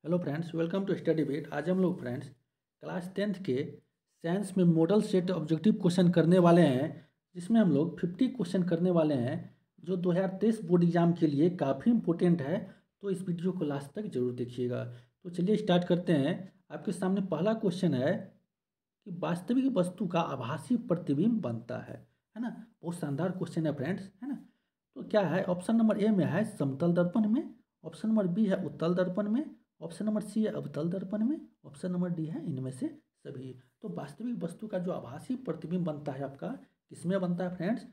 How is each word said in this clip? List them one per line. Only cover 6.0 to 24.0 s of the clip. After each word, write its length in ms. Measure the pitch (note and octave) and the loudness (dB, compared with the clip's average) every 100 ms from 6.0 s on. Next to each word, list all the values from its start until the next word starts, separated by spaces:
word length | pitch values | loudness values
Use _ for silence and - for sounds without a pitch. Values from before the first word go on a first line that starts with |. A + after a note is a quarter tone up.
| F3 | 6
करने 280 | F3 D#3 F#3 | 6 6 8
वाले 220 | E3+ E3+ | 8 8
हैं, 480 | D#3 B2+ D3 - - _ _ F3+ | 8 4 0 -6 -18 _ _ -14
जिसमें 240 | F3 A3+ | 2 4
हम 100 | G3 | 6
लोग 280 | C#3 E3+ - | 4 2 -2
fifty 280 | F3 - B3+ | -4 0 -2
question 360 | - G3+ F#3+ | 0 -2 0
करने 280 | F3 E3 F3+ | 2 2 4
वाले 240 | F3 D#3 C#3 | 4 4 2
हैं, 400 | A#2+ E3 - _ _ _ | -2 -4 -8 _ _ _
जो 140 | D#3 F#3 | -6 -2
दो 140 | F3+ | 0
हज़ार 260 | E3+ F#3 - | 0 0 0
तेईस 200 | G#3+ A3 | 0 0
board 200 | E3 F3 | 2 4
exam 300 | E3+ E3+ E3+ | 6 4 4
के 140 | E3 D#3 | 4 2
लिए 220 | C#3 F3 F3 | 4 2 2
काफ़ी 360 | C#3 C3+ A#3 | -2 2 2
important 500 | A#3+ - E3+ F3 E3+ | 2 2 2 4 2
है, 180 | C3+ F#3+ - - _ _ | 0 -4 -6 -18 _ _
तो 60 | G3+ | -6
इस 120 | F3+ | -4
video 300 | F#3+ E3+ F3+ | -4 -2 -2
को 140 | F3+ D3+ | -2 -4
last 260 | C#3 C#3+ | -4 -6
तक 140 | - G#3+ | -10 -6
जरूर 280 | B2+ B2 | -2 -2
देखिएगा। 500 | B2 A#2+ - B2 A#2+ A#2+ - _ _ | -4 -8 -4 -4 -4 -6 -12 _ _
तो 60 | F#3 | -12
चलिए 280 | F3 F3+ G#3+ | -2 2 2
start 260 | - F3+ | 4 2
करते 300 | F3 F3 - D#3 | 4 0 2 2
हैं। 220 | C#3 G3 - _ _ | 2 -2 -8 _ _
आपके 200 | D#3 - | -10 -6
सामने 280 | F3+ F#3+ G3 G3 | -4 0 0 -2
पहला 260 | D3+ G3 A3 | 0 0 2
question 380 | G3+ E3 F3+ C3 | -2 0 0 2
है 200 | C3+ A3 - _ _ _ _ _ _ _ - | 0 0 -6 _ _ _ _ _ _ _ -14
कि 100 | D#3+ | -6
वास्तविक 520 | D3+ F3 - B3 C4 | -4 -4 0 0 2
वस्तु 340 | F#3 F3+ - F#3 | 0 0 -2 -2
का 140 | E3 | -2
आभासी 560 | - C3+ A2+ D#3 - A#3+ - | -2 -4 -6 -8 -2 -2 0
प्रतिबिंब 520 | E3 - C#3+ G#3+ A3 | -2 0 2 2 2
बनता 400 | B2+ A2+ - A#2 | -2 -6 -8 -10
है, 180 | - A#2+ - _ _ G#3+ | -10 -16 -18 _ _ -8
है 60 | |
ना? 140 | A#3 E3+ - _ | -8 -8 -18 _
बहुत 180 | E3 E3+ | -10 -6
शानदार 320 | D3 C#3 F3+ | -4 -2 -2
question 340 | F3+ D#3+ E3+ D#3+ | -4 -6 -2 -2
है 80 | C#3 | -2
फ्रेंड्स, 340 | C3 F#3+ | -4 -4